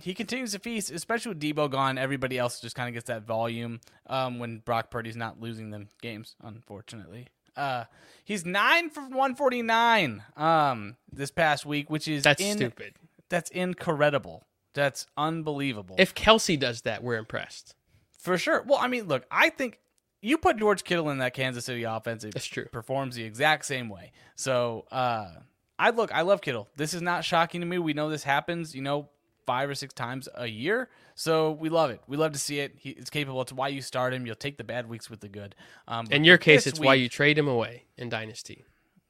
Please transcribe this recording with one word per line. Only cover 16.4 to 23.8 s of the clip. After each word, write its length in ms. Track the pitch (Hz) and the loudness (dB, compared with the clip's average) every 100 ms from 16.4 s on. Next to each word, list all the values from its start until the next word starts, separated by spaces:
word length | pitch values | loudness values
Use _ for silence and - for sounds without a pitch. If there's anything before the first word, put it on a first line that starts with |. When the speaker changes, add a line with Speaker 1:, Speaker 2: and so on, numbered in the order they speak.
| - 151 | 6 0
Speaker 2:
does 260 | 127 117 | 0 -2
that, 200 | 120 107 | -4 -4
we're 140 | 120 113 | -4 -4
impressed. 580 | 107 113 - - - _ _ _ _ _ | -4 -8 -10 -14 -20 _ _ _ _ _
Speaker 1:
For 200 | 175 180 | -2 0
sure. 240 | 294 311 | 2 0
Well, 160 | 226 262 | 2 2
I 80 | 247 | 2
mean, 160 | 247 190 | -2 -2
look, 180 | 131 - | -2 0
I 200 | 175 311 | 2 2
think 300 | 320 254 - _ _ _ _ | 2 -6 -8 _ _ _ _
you 160 | 208 320 | 0 2
put 180 | 370 233 | 2 4
George 280 | 214 190 | 2 2
Kittle 260 | - 175 151 | 0 0 0
in 80 | 135 | 0
that 160 | 127 | -2
Kansas 300 | 131 131 123 | -2 -4 -4
City 180 | 120 120 | -6 -4
offense, 420 | 113 110 120 113 | -4 -4 -6 -6
it 80 | 107 | -8
Speaker 2:
That's 120 | - - | -8 -8
true. 200 | - - | -8 -8
Speaker 1:
performs 500 | 120 - 135 135 120 | -8 -6 -4 -4 -6
the 80 | |
exact 400 | 110 113 151 151 | -8 0 2 2
same 240 | - 131 | -2 -6